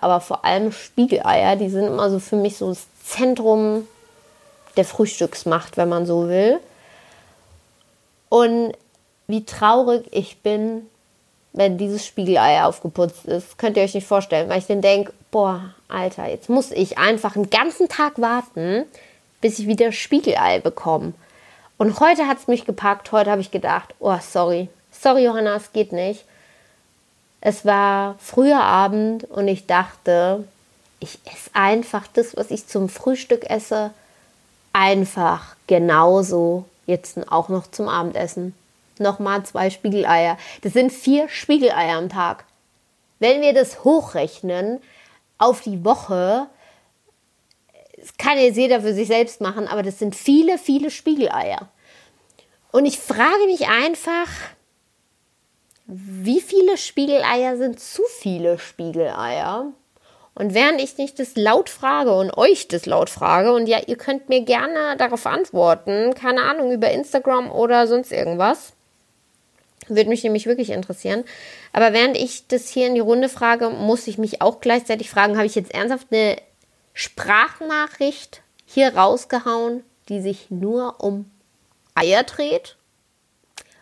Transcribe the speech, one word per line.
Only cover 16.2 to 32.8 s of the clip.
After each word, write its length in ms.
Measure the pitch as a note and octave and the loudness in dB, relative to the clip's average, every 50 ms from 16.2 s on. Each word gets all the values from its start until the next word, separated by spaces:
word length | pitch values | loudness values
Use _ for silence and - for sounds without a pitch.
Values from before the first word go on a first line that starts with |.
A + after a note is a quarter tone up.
| - | -8
jetzt 220 | - - - - - | -8 -8 -8 -4 0
muss 220 | A#3+ C4 B3+ C4 | 0 0 0 -2
ich 260 | - - F#3+ F#3+ - | -2 -2 -2 -2 0
einfach 380 | - F3 G#3 A3+ A3 A3 G3+ - | 2 2 2 2 0 -2 -4 -4
einen 140 | G#3 G3+ G3 | -4 -2 0
ganzen 400 | - A3 C4 E4+ - - F#4 - | 0 0 0 0 0 -2 -2 -2
Tag 320 | - - D4+ D4 D4 - | 0 -2 -2 -2 0 -2
warten, 640 | A#3 A3+ A#3+ B3 A#3+ - _ F3 E3 F3 G3 A#3 D#4 - - - - _ _ _ _ _ _ _ | -2 -2 -2 -4 -6 -8 _ -8 -4 -2 -2 -4 -4 -6 -12 -20 -20 _ _ _ _ _ _ _
bis 180 | - A3+ G#3+ - | -2 -2 -2 -2
ich 80 | G#3 | -2
wieder 240 | G3+ A3 A3+ A#3 A3+ | -2 2 2 2 2
Spiegelei 680 | A3 - - - C#4+ D4+ - A3+ - - - F2+ F#2 F#2 | 0 -4 -4 0 0 0 2 2 0 2 2 2 2 0
bekomme.“ 540 | - E3 - - - E3 D#3+ D3+ D#3 E3+ E3 - _ _ _ _ _ _ _ _ _ _ _ | 0 -4 -4 -4 -2 -2 -2 -2 -2 -6 -10 -12 _ _ _ _ _ _ _ _ _ _ _
Und 220 | - G#3+ G#3+ G3+ - | -2 0 0 2 4
heute 280 | D4+ E4 F4 D4 D4+ | 4 4 4 4 2
hat's 200 | C#4 C4 - - | 0 -2 -2 -2
mich 180 | - B3 A#3 - | -2 -2 -2 -2
gepackt, 460 | - F#3+ - G#3 G3+ G3+ G3+ - - | -6 -6 -2 -2 -2 -2 -2 -4 0
heute 200 | A3 G#3+ G#3 G3+ | 2 2 2 2
hab 80 | G#3 G3 | 0 -2
ich 120 | F#3 - | -2 -4
gedacht, 440 | - F3+ - - E3 F#3 - - - - | -6 -4 -4 -2 -4 -4 -6 -10 -12 -4
„Oh, 180 | - G3 F#3 F3 | -2 -2 -2 -2
sorry, 480 | - - - F#3 F3 F3 F3 F3 F#3 F3+ - _ _ _ | -4 -4 -2 -2 0 0 0 -2 -4 -8 -12 _ _ _
sorry, 340 | - - - C4+ C4 C4+ B3 | -8 0 2 4 4 4 4
Johanna, 300 | A#3+ A3 A3+ G#3+ G#3 G3+ | 2 2 0 -2 -2 -2
es 180 | G#3 G#3 - - | -4 -6 -4 -2
geht 180 | G#3+ G#3 G3+ | -2 -2 -2
nicht.“ 340 | F3+ E3+ F3+ G3 G#3+ G#3+ - _ _ _ _ _ _ _ _ _ _ _ _ _ _ _ _ _ _ _ _ _ _ _ | -4 -4 -4 -4 -6 -8 -14 _ _ _ _ _ _ _ _ _ _ _ _ _ _ _ _ _ _ _ _ _ _ _
Es 240 | - G#3 G#3 - - | -2 -2 -2 0 0
war 500 | G3+ G3+ G3+ G3+ G3+ G3 G3 G3 G3+ G3+ - | 2 2 2 2 2 0 0 -2 -4 -8 -12
früher 420 | - - - B3 C4+ C#4+ D4 C4+ | -18 -4 0 2 4 4 4 4
Abend 640 | - - - F#3+ G3 G3 G3+ G#3+ G#3+ A3 A3+ A3+ - | 4 4 4 2 2 2 0 0 -2 -2 -4 -6 -10
und 240 | - - G3+ G3+ | -10 -6 -2 -2
ich 180 | G3 F#3+ F#3+ - | -2 -2 -2 -2
dachte, 760 | - F3+ F3+ F#3 - - - - F3+ F3 E3+ F3 F#3 G3 G#3 G3+ G3 _ _ _ _ _ _ _ _ _ _ | 0 0 0 0 -2 -8 -4 0 2 2 4 2 2 0 -2 -6 -12 _ _ _ _ _ _ _ _ _ _
„Ich 200 | - - - - _ | -18 -18 -18 -20 _
esse 240 | - - - - - - | -20 -20 -20 -16 -4 0
einfach 540 | G3+ G3 G3 G#3+ A#3 A#3 - - G3+ G3+ - - | 0 2 2 2 0 -2 -4 -8 -10 -10 -2 0
das, 240 | A#3 A#3 A#3 - | 0 0 0 -4
was 140 | - G#3+ - | -8 -8 -6
ich 160 | G3 G#3+ - | -8 -10 -8
zum 200 | - - G3+ | -6 -4 -4